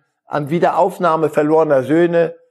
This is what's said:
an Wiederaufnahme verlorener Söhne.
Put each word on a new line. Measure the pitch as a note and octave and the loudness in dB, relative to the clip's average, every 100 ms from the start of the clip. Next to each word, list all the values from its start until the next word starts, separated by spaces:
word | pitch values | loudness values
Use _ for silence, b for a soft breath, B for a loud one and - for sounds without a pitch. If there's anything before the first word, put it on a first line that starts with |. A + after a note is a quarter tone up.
| _ _ | _ _
an | _ D3 C#3+ | _ -6 -4
Wiederaufnahme | E3+ E3+ D#3 F#3 F#3 F3+ D#3+ D3+ | -2 0 0 -2 0 -2 0 0
verlorener | D3 D3+ D#3+ D#3 C#3 | 0 0 2 2 0
Söhne. | A#2+ D#3+ E3+ E3+ E3 - _ | 2 2 2 2 -2 -4 _